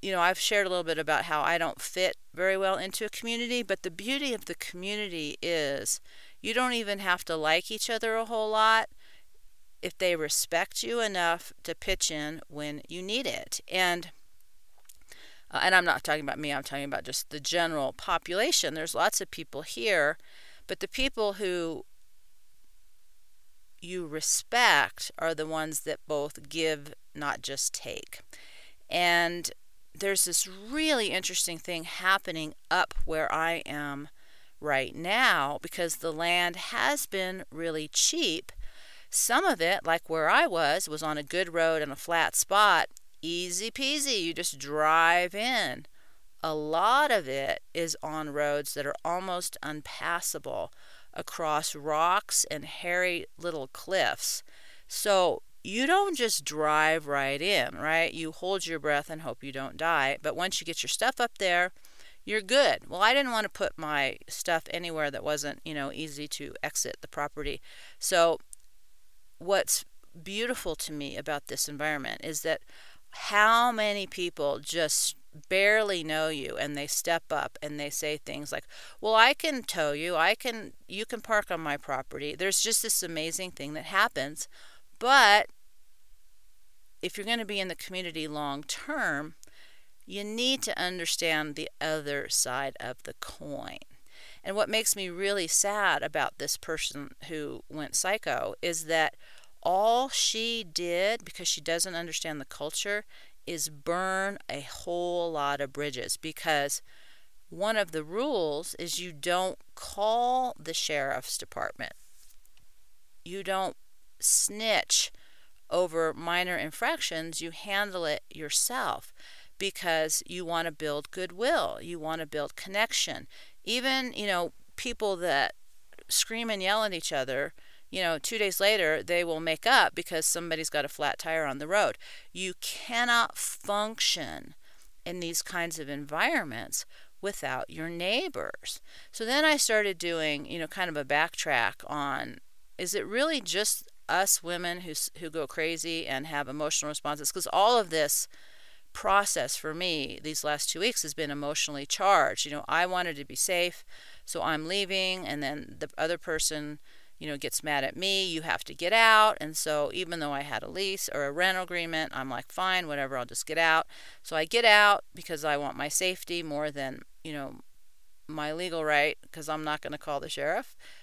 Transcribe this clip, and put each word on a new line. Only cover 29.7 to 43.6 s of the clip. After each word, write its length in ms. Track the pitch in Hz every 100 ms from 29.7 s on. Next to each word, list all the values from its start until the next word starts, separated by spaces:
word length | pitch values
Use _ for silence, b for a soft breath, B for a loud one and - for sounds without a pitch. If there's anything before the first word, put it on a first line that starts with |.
| - -
there's 320 | - 196 190 185
this 220 | 170 196
really 640 | 190 208 285 311 269 208
interesting 460 | 185 180 185 - 165
thing 260 | - 170
happening 680 | 170 - 185 196 - 160 156 - -
up 240 | 180 - - -
where 260 | 156 156
I 280 | 151 165 165 -
am 440 | 147 147 139 147 b b b b b
right 360 | 151 135 131 -
now 640 | 170 220 254 175 139 147
because 360 | - - 170 -
the 160 | 165
land 420 | 156 170 175 175 175
has 500 | - 233 - 294 -
been 380 | 196 185 185 -
really 360 | 147 165 156 151
cheap. 640 | - - 320 262 156 - - B B B B B
Some 360 | - - 247 381
of 160 | 226
it, 240 | 165 190 160
like 240 | 165 -
where 200 | 160 156
I 180 | 233 330
was, 420 | 175 151 165 -
was 140 | 156
on 140 | 156 151
a 60 |
good 300 | 147 175 180
road 280 | 165 165 160
and 100 | 151
a 40 | 135
flat 400 | - 170 147 -
spot. 520 | - 196 208 170 - - - -
Easy 500 | 160 175 180 175